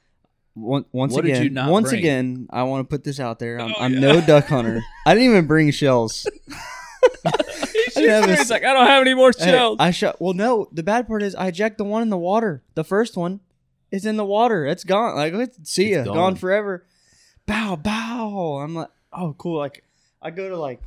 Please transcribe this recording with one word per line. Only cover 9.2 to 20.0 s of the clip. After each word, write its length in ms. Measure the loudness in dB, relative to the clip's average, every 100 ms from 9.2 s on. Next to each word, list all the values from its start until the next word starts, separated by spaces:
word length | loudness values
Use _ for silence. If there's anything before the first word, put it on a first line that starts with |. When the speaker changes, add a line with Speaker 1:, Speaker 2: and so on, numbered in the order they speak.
| 6 6
Speaker 1:
Hey, 140 | 4
Speaker 3:
shells." 260 | 4 2 2
Speaker 1:
I 120 | 0
shot. 280 | 2 -2 -2
Well, 120 | -4
no. 340 | -2 0 0 -2
The 120 | -6
bad 240 | -2 -2 -2
part 140 | -4
is, 120 | -4 -4
I 120 | -6
eject 300 | -2 -4 -4
the 60 |
one 180 | -4 -2
in 80 | -2
the 80 | -2
water. 460 | 0 0 0 -4 -8 -8
The 80 |
first 320 | -2 0 0 -2
one 220 | -6 -6 _ _ _ _ _
is 140 | -6 -4
in 100 | -4
the 80 | -2
water. 400 | 0 2 2 -2
It's 180 | -4
gone. 320 | -2 0 0 -2
Like, 180 | -2
let's 240 | -2 -6 -8 -6
see 180 | -2 0
Speaker 4:
It's 40 | 0
Speaker 1:
ya. 60 | -2
Gone 100 | 0
Speaker 4:
gone. 200 | 0 0
Speaker 1:
forever. 500 | -2 -2 -2 -8 _ _ _ _ _ _ -6
Bow, 300 | -4 -4 -4
bow. 840 | -4 -6 -6 -8 -8 -6 -6 -6
I'm 160 | -8 -10
like, 140 | -12 _ _
"Oh, 220 | -10 -8 -8
cool." 200 | -6 -6
Like, 260 | -6 -10 _ _